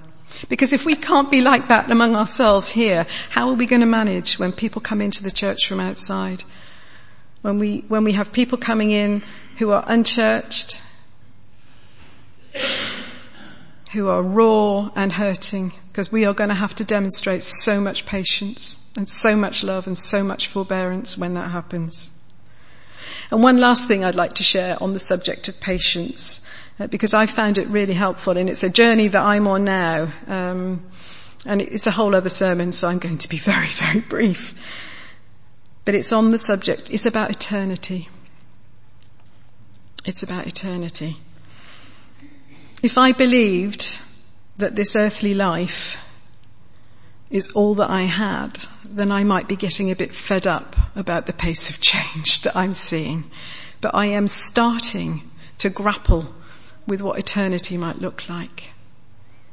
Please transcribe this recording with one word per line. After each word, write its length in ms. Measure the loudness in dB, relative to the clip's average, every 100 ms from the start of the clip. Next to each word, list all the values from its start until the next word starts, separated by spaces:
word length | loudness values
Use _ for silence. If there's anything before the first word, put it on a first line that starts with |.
| -10 -16 -16 -12 -4
Because 240 | 2 4
if 120 | 4 2
we 100 | 0
can't 340 | 4 4 6
be 120 | 6
like 260 | 6 6 6
that 240 | 4 6
among 240 | 4 4 4
ourselves 540 | 2 4 6 6 4
here, 380 | 2 4 4 0 -6 -4
how 200 | 0 2
are 40 |
we 120 | 2 4
gonna 200 | 6 6
manage 540 | 6 2 0 0 0
when 120 | -2
people 300 | 0 -4 -4
come 200 | -4 -2
into 220 | 0 -2
the 80 | -2
church 360 | 0 0 0 -2
from 120 | -2
outside? 640 | -2 0 0 0 -4 -6 -10 -14 -16 -16 -16 -16 -16 -16 -16 -8
When 180 | -2 0
we, 240 | 0 -2 0
when 160 | 2
we 100 | 4
have 180 | 2 0
people 260 | 0 0 0
coming 340 | 0 2 2
in 300 | 4 2 0 -4 -14 -10 -2
who 140 | 2
are 120 | 2 4
unchurched, 960 | 4 6 6 4 2 -2 -4 -4 -6 -10 -16 -16 -16 -16 -16 -16 -16 -16 -16 -16 -16 -16 -16 -16 -16 -12 -6 -4 -2 -4 -8 -10 -14 -16 -16 -16 -16 -16 -16 -8
who 160 | -2 2
are 140 | 2
raw 680 | 2 4 6 6 4 2 0 0
and 160 | 0
hurting, 640 | 0 0 0 -2 -2 -4 -6 -10
'cause 180 | -4 0
we 140 | 2 2
are 80 |
gonna 220 | 2 0 0
have 200 | -2 -2
to 80 |
demonstrate 600 | 0 0 0 -2 0 0
so 360 | 4 6 6 4
much 240 | 2 -2 -4
patience 720 | -2 0 0 -2 -6 -8 -8 -10 -6
and 100 | 0
so 280 | 2 4 4
much 280 | 2 0
love 240 | -2 -2 -2
and 100 | 2
so 260 | 4 4
much 240 | 2 -2 -4
forbearance 720 | -4 -2 -2 -2 -2 -4 -2
when 180 | -2 -4
that 160 | -4
happens. 600 | -6 -6 -6 -6 -8 -14 -16 -16 -16 -16 -16 -16 -16 -16 -16 -14 -12 -2
And 120 | 6
one 140 | 8 8
last 300 | 8 6 4
thing 160 | 2
I'd 120 | 2 2
like 180 | 0
to 100 | 2
share 380 | 2 2 0 -2
on 120 | -2
the 60 | -2
subject 480 | 0 0 0 -4 -6
of 120 | -6
patience, 800 | -4 0 0 0 -2 -2 -2 -2 -8 -16 -14 -10
uh, 80 | -6
because 260 | 0 4
I 140 | 6 6
found 300 | 4 2 2
it 100 | 2
really 260 | 0 2
helpful, 440 | 2 0 0 0 2
and 120 | 2
it's 140 | 2
a 60 | 2
journey 380 | 6 6 6 6
that 160 | 4
I'm 240 | 4 4 4
on 160 | 4
now. 460 | 2 2 2 2 -2 -6 -6
Um, 540 | -4 -2 -2 -4 -4 -8 -16 -16 -16 -16 -12 -2
and 160 | -2
it's 260 | 0 0 0
a 40 |
whole 240 | 2 4 4
other 140 | 4
sermon, 420 | 2 2 2 2
so 160 | 2 2
I'm 120 | 0
going 200 | -2 0
to 100 | 0
be 80 | 0
<laughs> 140 | 0
very, 160 | 2 0
very 320 | -2 0 0
brief. 560 | 0 2 2 0 -6 -14 -14 -14 -14 -14 -16 -16 -18 -18 -18 -16 -16 -8 0
But 100 | 2
it's 160 | 4
on 200 | 4 6
the 60 | 4
subject, 520 | 2 0 0 -2 -2
it's 140 | 0 2
about 240 | 2 0
eternity. 800 | -2 -2 -2 -2 -4 -4 -6 -8 -14 -16 -16 -16 -16 -16 -16 -16 -16 -16 -16 -16 -16 -16 -16 -16 -16 -16 -12 -2
It's 180 | -2
about 240 | -2 -4 -4
eternity. 680 | -4 -4 -4 -6 -6 -6 -8 -12 -16 -16 -16 -16 -16 -16 -16 -16 -16 -16 -16 -16 -16 -16 -4
If 140 | 0 6
I 140 | 6
believed 880 | 6 6 6 4 4 0 0 0 0 -6 -14 -16 -16 -14 -4
that 180 | -2 0
this 200 | 2 4
earthly 380 | 4 2 0
life 640 | 2 2 0 -2 -4 -8 -8 -12 -16 -16 -16 -16 -16 -16 -16 -16 -16 -16 -16 -4
is 200 | -2 0
all 220 | 4 4 4
that 140 | 2
I 140 | 2
had, 540 | 0 0 0 -2 -4 -8 -12 -12 -8
then 260 | -2 0
I 120 | 4
might 240 | 4 4 2
be 80 | -2
getting 360 | -2 0 0
a 40 | -2
bit 180 | -4
fed 340 | -6 -2 0 2
up 280 | 0 0 0 0 0
about 300 | -4 -2 -2
the 80 |
pace 360 | -2 -2 0 -2
of 120 | 2
change 600 | 2 4 0 -4 0 2
that 140 | 2 0
I'm 180 | 0
seeing. 560 | 0 -2 -2 -2 -4 -6 -12 -14 -14 -16 -6
But 140 | -2 2
I 100 | 2
am 220 | 2 2
starting 1040 | 2 2 4 4 4 0 0 -4 -6 -8 -16 -10 -2
to 120 | -2
grapple 640 | 0 -2 0 4 2 2 -12 -16 -16 -16 -12 -4
with 140 | -4
what 180 | -2 -2
eternity 580 | 0 2 2 0 -2 -4
might 220 | -4 -4
look 300 | -6 -8 -8
like. 420 | -8 -10 -12 -16 -16 -16 -16 -16 -16 -16 -16 -16